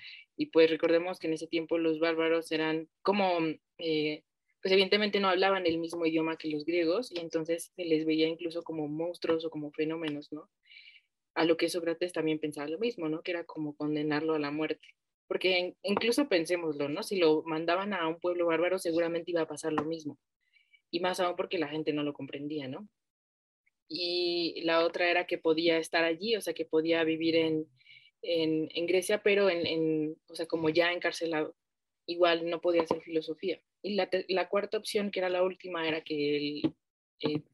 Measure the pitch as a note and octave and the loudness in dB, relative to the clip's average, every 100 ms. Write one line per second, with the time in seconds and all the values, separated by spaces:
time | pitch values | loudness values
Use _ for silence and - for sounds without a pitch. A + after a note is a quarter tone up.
0 | - - - - D3+ D#3+ D#3+ D#3+ E3 E3 | -20 -20 -20 -8 2 6 6 6 2 2
1 | F3+ F3+ D#3+ D#3 D#3+ E3+ D#3+ E3+ E3 D#3 | 2 -4 -4 -4 -2 -4 0 0 2 2
2 | E3 D#3+ E3 E3 D#3+ D#3 D#3 D#3+ D#3+ _ | 2 2 2 2 0 -2 0 -2 -4 _
3 | - G3+ F#3+ F3 D#3+ D3+ _ _ E3 D#3 | 0 2 2 2 0 -2 _ _ -2 0
4 | D3+ D3+ _ _ _ _ G3 F#3+ F#3 G#3 | 0 -4 _ _ _ _ 2 4 4 2
5 | G#3 G3+ G3 F3+ F#3+ G3 F3+ E3 E3 E3+ | 2 2 2 4 4 4 2 0 -4 -2
6 | E3 D#3+ D#3+ D#3+ D#3+ D3+ D3 F3 E3 F#3+ | 0 2 0 -2 -4 -4 -2 0 2 0
7 | B3+ E3+ E3 E3 D#3+ E3 - - E3+ D#3 | -2 -8 -4 -4 -2 -4 -6 -10 0 2
8 | D#3+ D#3 D#3+ E3 F3 E3+ E3+ D#3+ D3 D3+ | 2 2 2 0 -6 -6 -6 -6 -4 -4
9 | E3+ F3 E3+ E3 E3 D#3 D3 D3 D#3 E3 | -4 -4 0 0 -2 -6 -10 -4 -4 -2
10 | D#3+ D3 D3 D3+ - _ _ - - - | -4 -6 -8 -14 -14 _ _ -20 -20 -20
11 | _ _ _ - E3 D#3+ E3 F3 E3 E3 | _ _ _ 0 2 2 2 0 -4 -2
12 | F3+ E3+ D#3 D#3 D#3 D3 D3 E3 A#3 A#3 | -4 -2 -2 -2 -4 -6 -8 -4 -4 -2
13 | D#3+ D#3 - F3 E3 D#3+ D3+ D3 D3+ D3+ | -4 -4 -4 -6 -6 -8 -8 -4 -4 -2
14 | D3+ D3 D#3+ D#3 D3 D3+ D#3 D#3 - _ | 0 0 0 0 -2 -4 -4 -6 -10 _
15 | _ _ _ F#3+ F3+ F3+ F3+ - F#3+ G3+ | _ _ _ -2 2 0 -2 -6 -2 0
16 | A3+ A#3+ C#4+ F3+ E3 F3 E3 C#3+ C#3+ D#3+ | 2 2 2 2 2 -2 -2 -2 -4 -4
17 | G#3+ G3 E3 D#3 D#3+ D#3+ E3 F3 G3+ F#3+ | -4 2 4 4 0 -4 0 0 0 -2
18 | D#3+ E3+ F3+ F3 E3+ D#3+ F3 F#3 F3+ D#3+ | -2 -2 -2 0 2 2 2 0 0 0
19 | E3+ E3+ E3+ E3+ D#3 D3+ D#3+ D3+ D3+ E3 | 0 -2 -2 -2 -2 -4 -4 -2 -2 -6
20 | D3 - _ _ _ _ _ _ _ E3 | -8 -12 _ _ _ _ _ _ _ -2
21 | F3+ F#3 F3+ F3 - F3+ D3 D3+ D#3 D3 | -2 0 -2 -2 -4 -2 -2 -2 -2 -2
22 | D3 C#3+ C#3 C#3 D3 D3+ C3+ D3 G#3 _ | -2 -6 -10 -8 -8 -8 -8 -10 -14 _
23 | _ _ _ _ _ _ _ _ _ D#3+ | _ _ _ _ _ _ _ _ _ -6
24 | F3 F3 F3 F3 E3 - E3 E3 E3 F3+ | -4 -2 0 0 -2 -2 2 4 2 2
25 | F3 F3 F3 E3+ E3 D#3 E3+ E3 D#3+ E3+ | 2 2 0 -2 2 2 4 2 2 0
26 | E3 E3 G#3 G#3+ F#3 E3 D#3+ D#3+ D#3+ E3 | 2 0 -2 -2 -2 -6 0 0 2 2
27 | D#3+ D#3+ E3 E3 D#3+ D#3 D#3+ _ _ - | 2 2 2 2 2 0 -4 _ _ -20
28 | _ _ - E3+ D#3+ D#3 D#3 - E3+ F#3 | _ _ -2 0 2 0 -2 -4 0 0
29 | F3+ G#3 G#3 G3+ G3 E3+ E3+ D#3+ D#3+ D#3 | 2 0 4 4 4 2 0 0 0 0
30 | D3+ D#3+ _ E3 E3 D#3+ D#3+ D#3+ E3+ F3 | -2 -6 _ -10 -4 0 2 4 2 2
31 | E3+ E3 E3 D#3 D#3 - _ _ _ _ | -2 -2 -2 -2 -4 -8 _ _ _ _
32 | - E3+ F3 E3 E3+ E3 F3+ E3+ D#3+ E3 | -10 2 4 4 0 -2 2 2 2 0
33 | - D#3+ D#3+ D#3 F#3+ - _ _ F#3 G3+ | 0 -4 -4 -6 -4 -6 _ _ -4 -2
34 | F#3 F#3 - F#3 F3 G3+ G3+ G#3+ G#3+ G#3+ | 0 -2 0 -2 0 -2 -2 -4 -2 -2
35 | G3+ F#3+ F#3 F3+ F#3 F#3 F#3 E3+ D#3+ D#3 | -2 -2 0 2 0 0 -8 -4 -2 -2
36 | - D3+ D3 D3 D3 D3 D#3+ - _ _ | -2 -2 0 0 -2 -2 -4 -4 _ _
37 | _ _ D3+ D3+ - | _ _ -4 -4 -6